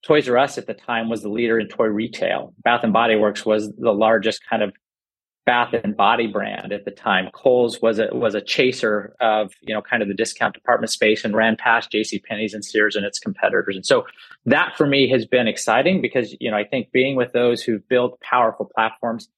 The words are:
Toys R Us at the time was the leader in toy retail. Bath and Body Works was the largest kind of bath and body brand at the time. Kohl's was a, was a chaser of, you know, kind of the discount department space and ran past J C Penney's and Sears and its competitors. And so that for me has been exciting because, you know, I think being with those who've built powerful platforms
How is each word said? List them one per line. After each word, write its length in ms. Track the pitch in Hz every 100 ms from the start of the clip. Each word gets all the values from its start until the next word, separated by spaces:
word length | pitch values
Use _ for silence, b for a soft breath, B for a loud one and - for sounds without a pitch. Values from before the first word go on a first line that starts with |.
| -
Toys 220 | 151 127
R 100 | 123
Us 180 | 135 -
at 100 | -
the 80 |
time 360 | 110 - 117 113
was 120 | 113
the 60 | 104
leader 300 | 110 120 113
in 80 | 101
toy 200 | - 113
retail. 680 | 104 117 - 92 82 - _
Bath 220 | - 120
and 80 | 113
Body 240 | 107 117 110
Works 280 | 104 101
was 260 | - 107 107 -
the 160 | 120
largest 480 | 101 110 113 104 - -
kind 140 | 117
of 100 | 104 - _ _ _ _ _ _
bath 300 | - 120 120
and 200 | 117 104
body 320 | 104 104 117 117
brand 460 | 101 104 104 101
at 140 | 101 101
the 40 |
time. 380 | 101 - 95 95
Kohl's 480 | - 135 123 120 113
was 160 | 113 110
a, 100 | 107
was 220 | - 117
a 60 | 104
chaser 760 | - - 127 123 113 104 101 _
of, 320 | 113 107 101 _
you 140 | -
know, 80 | 107
kind 200 | - 120
of 60 | 101
the 60 |
discount 400 | 98 113 - 113
department 360 | - - 117 110
space 320 | - 110 107
and 140 | 117 104
ran 200 | 113 110
past 360 | - 117 -
J 120 | 107
C 140 | 107 104
Penney's 360 | - 107 110
and 100 | 104
Sears 320 | - 110 107 101
and 80 |
its 140 | 101 -
competitors. 580 | - 95 104 104 98 95
And 80 |
so 220 | - 127 B B B B -
that 280 | 143 - -
for 80 | 147
me 240 | 139 127
has 160 | 127 113
been 200 | 123 113
exciting 540 | 104 - 113 147 190
because, 340 | 123 131 107 -
you 100 | 123
know, 60 | 107
I 80 |
think 280 | 104 135 107
being 240 | 131 131 135
with 160 | 120
those 300 | 123 120 120
who've 240 | - 110 _
built 300 | 123 123 -
powerful 480 | - 127 113 - 101
platforms 540 | - 110 - 120 113 -